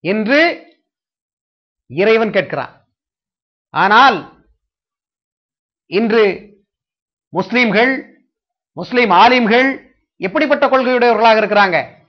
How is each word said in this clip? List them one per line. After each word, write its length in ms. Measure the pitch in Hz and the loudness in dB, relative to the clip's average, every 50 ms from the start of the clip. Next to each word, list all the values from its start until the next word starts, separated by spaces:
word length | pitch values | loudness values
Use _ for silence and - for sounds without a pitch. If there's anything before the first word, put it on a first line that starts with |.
| - | -4
என்று 360 | 165 208 220 214 208 269 294 320 339 - - - _ _ _ _ _ _ _ _ _ _ _ _ _ _ _ _ _ _ _ _ _ _ _ _ _ | -4 -4 -4 -2 0 0 0 0 0 -4 -8 -16 _ _ _ _ _ _ _ _ _ _ _ _ _ _ _ _ _ _ _ _ _ _ _ _ _
இறைவன் 420 | 123 151 196 220 220 226 226 214 | -4 -2 0 2 2 2 0 0
கேட்கிறார். 420 | 170 202 - - 160 143 123 - _ _ _ _ _ _ _ _ _ _ _ _ _ _ _ _ _ _ _ _ - | -2 -4 -4 -4 -8 -10 -10 -10 _ _ _ _ _ _ _ _ _ _ _ _ _ _ _ _ _ _ _ _ -4
ஆனால் 440 | 151 175 196 208 233 262 269 226 160 - - _ _ _ _ _ _ _ _ _ _ _ _ _ _ _ _ _ _ _ _ _ _ _ _ _ _ _ _ _ _ _ _ | -2 0 2 4 6 6 4 2 0 -8 -14 _ _ _ _ _ _ _ _ _ _ _ _ _ _ _ _ _ _ _ _ _ _ _ _ _ _ _ _ _ _ _ _
இன்று 320 | 160 196 233 220 220 233 214 196 170 - - - _ _ _ _ _ _ _ _ _ _ _ _ _ _ _ _ - | -4 -2 -2 0 2 2 2 2 0 -6 -14 -20 _ _ _ _ _ _ _ _ _ _ _ _ _ _ _ _ -8
முஸ்லிம்கள், 580 | 170 190 - 226 247 247 220 185 208 240 262 269 - - - - _ _ _ _ _ _ _ _ _ _ _ _ | -8 -6 -4 -2 -2 0 0 0 0 0 0 -2 -6 -10 -16 -20 _ _ _ _ _ _ _ _ _ _ _ _
முஸ்லிம் 340 | 156 180 - 240 247 240 208 | -16 -12 -6 -2 -2 0 2
ஆலிம்கள் 580 | 175 180 208 240 254 254 240 196 226 247 262 269 254 - - _ _ _ _ _ _ _ | 4 4 4 4 4 2 0 0 0 0 0 0 -4 -8 -14 _ _ _ _ _ _ _
எப்படிப்பட்ட 460 | 175 185 180 311 311 269 294 - 285 | -10 -6 -4 -4 -2 -2 0 0 0
கொள்கையுடையவர்களாக 760 | 254 262 262 254 247 254 240 240 240 233 208 226 233 220 220 | 0 0 0 0 0 -2 0 0 0 0 2 2 2 2 2
இருக்கிறாங்க? 360 | 214 196 208 208 202 190 170 151 117 - - _ _ | 0 0 0 0 0 2 0 -4 -4 -6 -16 _ _